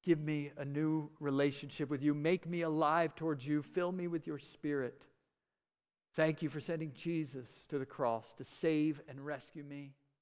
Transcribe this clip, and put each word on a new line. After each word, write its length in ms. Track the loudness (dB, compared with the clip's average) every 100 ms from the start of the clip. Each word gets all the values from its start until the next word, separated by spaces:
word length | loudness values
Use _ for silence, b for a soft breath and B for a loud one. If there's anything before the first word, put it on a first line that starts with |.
Give 180 | 4 2
me 320 | 4 -2 -2 -6
a 80 | -4
new 440 | 0 2 0 -2 -4
relationship 680 | 0 4 4 2 -10 -4 -2
with 140 | 2
you. 100 | 2
Make 340 | 2 2 2 0
me 140 | -2
alive 540 | 0 4 4 4 2
towards 320 | 0 -2 -2 0
you. 160 | 0
Fill 300 | 0 0 0
me 140 | 0 -2
with 200 | -4 -4
your 120 | -8
spirit. 680 | -8 -6 -2 0 -2 -6 -20 _ _ _ _ _ _ _ _ _ _
Thank 280 | 2 2 2
you 80 | -4
for 100 | -4
sending 320 | -6 -6 -6
Jesus 760 | -6 -2 -2 -4 -8 -14 -18 -6
to 100 | -4
the 80 | -4
cross 480 | 0 0 0 -4
to 100 | -14
save 560 | -12 0 2 4 2 0 -8
and 160 | -10
rescue 400 | -8 -8 -10 -14
me. 300 | -12 -12 -14 -18 _ _